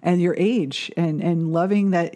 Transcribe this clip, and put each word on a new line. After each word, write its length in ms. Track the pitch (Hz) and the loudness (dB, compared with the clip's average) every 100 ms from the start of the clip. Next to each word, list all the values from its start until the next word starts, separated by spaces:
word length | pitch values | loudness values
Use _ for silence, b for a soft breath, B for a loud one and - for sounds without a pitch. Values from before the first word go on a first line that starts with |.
and 200 | 170 180 | 0 2
your 140 | 175 - | 2 2
age 540 | 196 240 139 - - - | 0 0 -2 -6 -8 -2
and, 240 | 165 151 | -2 0
and 320 | 170 170 165 | 0 0 0
loving 380 | 165 185 208 196 | 0 2 2 2
that 240 | 175 170 | 0 -2